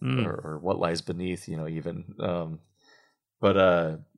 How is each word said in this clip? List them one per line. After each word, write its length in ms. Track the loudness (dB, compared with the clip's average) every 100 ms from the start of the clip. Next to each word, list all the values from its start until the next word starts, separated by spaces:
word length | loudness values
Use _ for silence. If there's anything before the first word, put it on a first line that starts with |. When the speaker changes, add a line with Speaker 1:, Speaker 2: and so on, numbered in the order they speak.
Speaker 1:
Mm. 220 | -2 0
Speaker 2:
or, 80 | -2 -4 -8
or 60 | -6
What 180 | -4 -2
Lies 240 | 0 -2
Beneath, 440 | -4 -6 -6 -6 -8
you 120 | -8
know, 100 | -6
even. 460 | -6 -8 -10 -12 -6
Um, 400 | -4 -2 -4 -10 _ _ _ _ _ _ _ _
but, 180 | 4 6
uh, 380 | 8 6 2 -4 -10